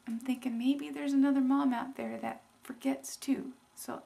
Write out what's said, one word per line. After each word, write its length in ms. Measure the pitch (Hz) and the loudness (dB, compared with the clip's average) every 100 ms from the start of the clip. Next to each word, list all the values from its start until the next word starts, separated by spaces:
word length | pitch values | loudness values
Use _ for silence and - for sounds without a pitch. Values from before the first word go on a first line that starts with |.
| - | -8
I'm 120 | 226 | -6
thinking 380 | - 247 254 233 | -2 -4 -2 0
maybe 320 | 247 285 294 | 2 2 0
there's 240 | 285 285 | -4 0
another 280 | 277 277 277 | 4 6 6
mom 320 | 254 277 277 | 4 4 4
out 220 | 240 262 - | 2 -2 -6
there 220 | 226 - | -6 -4
that 240 | 226 - - _ | -6 -8 -16 _
forgets 520 | - - 269 269 - - | -16 -6 -2 -2 -6 -10
too. 380 | - 262 262 - _ - | -2 -2 -2 -12 _ -16
So 260 | - 240 | -10 -8